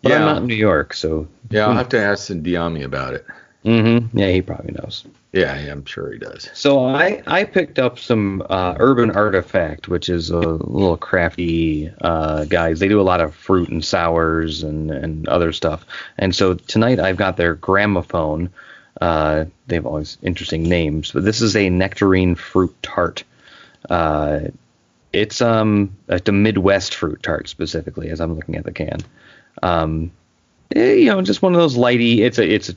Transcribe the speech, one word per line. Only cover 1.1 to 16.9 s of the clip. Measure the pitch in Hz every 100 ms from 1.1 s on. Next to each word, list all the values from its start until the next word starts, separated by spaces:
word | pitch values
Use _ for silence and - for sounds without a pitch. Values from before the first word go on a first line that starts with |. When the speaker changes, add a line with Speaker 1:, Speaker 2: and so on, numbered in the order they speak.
| 80 78 _ 110
Speaker 2:
Yeah, | 107
I'll | 107
Speaker 1:
hmm. | 110
Speaker 2:
have | 123
to | 120
ask | 101 101 -
Diami | 92 78 87 85 80
about | 67 67 65
it. | 65 - - - _
Speaker 1:
Mm-hmm. | - 117 110 117 117 113
Yeah, | 98
he | 90
probably | 92 80 -
knows. | - - - - _ _
Speaker 2:
Yeah, | 98 71 69
yeah, | 71
I'm | 71 69
sure | - -
he | -
does. | - - -
Speaker 1:
So | - 143 139
I, | 127 139 180 208 -
I | 175
picked | 202 190 160 -
up | 127 -
some, | - 117 101 95 -
uh, | 95 92 90
Urban | 123 123 113
Artifact, | 101 107 95 85 95 80 73 -
which | 90 -
is | 87 82
a | 85
little | 85 82 - 67 95 85
crafty, | - 92 85 - 87 82 82 76 78 -
uh, | 87 82 78 78
guys. | 78 87 82 80
They | 98
do | 104
a |
lot | 95 90
of | 78
fruit | - - 95 87
and | 80
sours | 80 95 85 82 82 80 80 78
and, | 78 76 78
and | 71 78 78 78
other | 82 82
stuff. | 78 85 78 - - - -
And | 95
so | 85 95
tonight | 90 - 110 117